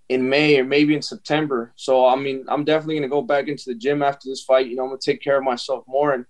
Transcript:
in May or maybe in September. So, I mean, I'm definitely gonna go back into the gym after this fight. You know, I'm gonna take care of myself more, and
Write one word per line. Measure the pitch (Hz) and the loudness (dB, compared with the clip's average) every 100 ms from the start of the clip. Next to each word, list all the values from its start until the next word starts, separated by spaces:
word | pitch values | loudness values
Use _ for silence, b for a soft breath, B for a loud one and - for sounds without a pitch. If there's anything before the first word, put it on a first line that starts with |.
| _ | _
in | 131 127 | -2 2
May | 139 151 143 | 2 4 4
or | |
maybe | 131 143 151 | 4 2 4
in | 151 | 2
September. | - 117 - 151 151 127 117 - | -4 -12 -4 -2 0 -4 -4 -8
So, | - 131 127 | 0 4 6
I | |
mean, | 135 139 135 127 | 4 0 -6 -4
I'm | 135 | -4
definitely | 143 156 156 156 | 0 0 0 -4
gonna | 135 | -2
go | 143 | -2
back | 123 143 139 | 0 -2 -2
into | 139 127 | -8 -8
the | |
gym | 117 127 147 | -4 -2 0
after | 139 139 131 | 0 -2 -10
this | 131 | -12
fight. | - 131 131 | 2 2 2
You | 127 | -4
know, | |
I'm | 131 | -6
gonna | 135 | -4
take | - 131 | -4 -2
care | 143 139 | 0 0
of | |
myself | 135 123 - 123 - | 0 -4 -4 -6 -2
more, | 139 147 | 0 2
and | 131 123 | 0 -4